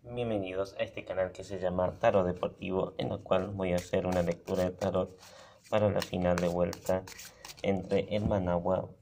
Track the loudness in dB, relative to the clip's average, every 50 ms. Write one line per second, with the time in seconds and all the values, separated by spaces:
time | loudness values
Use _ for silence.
0 | -12 -8 -4 -4 -2 0 0 0 -2 -2 -2 -4 -4 -4 -2 -4 -4 -4 -4 -12
1 | -8 -6 -2 0 0 -2 -2 -10 -10 -8 -6 -2 0 0 2 2 2 0 0 2
2 | 2 6 6 6 4 4 0 0 -2 -4 -4 -6 -6 -2 0 0 0 -2 -2 -4
3 | -4 -2 -2 -4 0 0 2 2 2 -2 -4 -2 0 0 0 0 0 0 -2 0
4 | 0 2 0 2 2 0 -2 -4 -4 -2 0 0 0 0 0 -2 -2 0 0 0
5 | -2 -2 -6 -18 -20 -20 -20 -20 -20 -20 -20 -20 _ 0 0 2 4 4 2 0
6 | -2 -2 -2 2 2 4 4 4 2 2 2 2 2 0 0 -4 -2 0 0 0
7 | -2 -6 -16 -16 -16 -18 -18 -18 -18 -18 -14 -4 0 0 0 0 0 0 0 0
8 | 0 0 -2 0 2 2 2 2 2 2 0 0 2 2 0 0 0 -4 -12 _